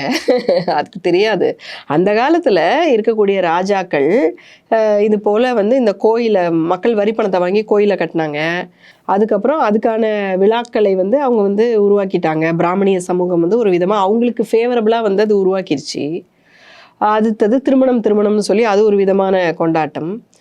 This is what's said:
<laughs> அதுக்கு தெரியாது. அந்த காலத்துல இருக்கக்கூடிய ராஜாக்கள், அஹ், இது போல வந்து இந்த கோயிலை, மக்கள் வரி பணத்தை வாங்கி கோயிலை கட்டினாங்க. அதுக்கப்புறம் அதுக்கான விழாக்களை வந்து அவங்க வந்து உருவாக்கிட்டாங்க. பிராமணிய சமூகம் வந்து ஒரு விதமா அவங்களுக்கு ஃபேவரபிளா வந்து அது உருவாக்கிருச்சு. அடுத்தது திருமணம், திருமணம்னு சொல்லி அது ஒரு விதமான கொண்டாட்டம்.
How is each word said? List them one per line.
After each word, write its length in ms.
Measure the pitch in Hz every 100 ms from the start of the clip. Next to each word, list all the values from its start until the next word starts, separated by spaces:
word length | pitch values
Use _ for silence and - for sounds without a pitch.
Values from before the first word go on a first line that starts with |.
| 139 311 - 247
<laughs> 280 | 233 180 175
அதுக்கு 340 | 151 - -
தெரியாது. 580 | 185 175 220 190 135 - - - -
அந்த 260 | 151 190
காலத்துல 480 | 214 269 330 277 180 170 269 339
இருக்கக்கூடிய 480 | 226 226 214 196 196
ராஜாக்கள், 960 | 170 170 190 196 180 151 139 226 330 349 - - -
அஹ், 300 | 220 214 208
இது 200 | 214 208
போல 340 | 208 208 254
வந்து 220 | 233 202 269
இந்த 180 | 226
கோயிலை, 580 | 190 214 226 233 196 175
மக்கள் 440 | 165 165 180 240 208
வரி 180 | 208
பணத்தை 260 | 226 208 185
வாங்கி 240 | 180 208
கோயிலை 340 | 214 208 208 190
கட்டினாங்க. 420 | 180 165 156 147 160 175 180 _ - _
அதுக்கப்புறம் 580 | - 196 220 208 233 302
அதுக்கான 760 | 220 214 233 220 220 208 196 185
விழாக்களை 580 | 202 226 233 226 202 190
வந்து 260 | 190 277
அவங்க 200 | 269 233
வந்து 240 | 202 202 240 220
உருவாக்கிட்டாங்க. 680 | 202 202 196 180 170 156 160 170
பிராமணிய 420 | 170 190 196 190
சமூகம் 420 | 180 180 180 170
வந்து 180 | 170 233
ஒரு 140 | 214
விதமா 260 | 175 180 214
அவங்களுக்கு 480 | 190 226 240 226 208
ஃபேவரபிளா 500 | 226 240 240 214 226
வந்து 220 | 214 196
அது 140 | 214 202
உருவாக்கிருச்சு. 840 | 185 190 185 147 - - 143 175 - _ _ _ - - - -
அடுத்தது 640 | 208 214 220 214 214 262
திருமணம், 400 | 285 262 262 247
திருமணம்னு 360 | 214 208 208 214
சொல்லி 260 | 202 196
அது 220 | 226 196 220
ஒரு 100 | 202
விதமான 580 | 196 196 190 190 175
கொண்டாட்டம். 720 | - 165 160 151 139 160 226 - _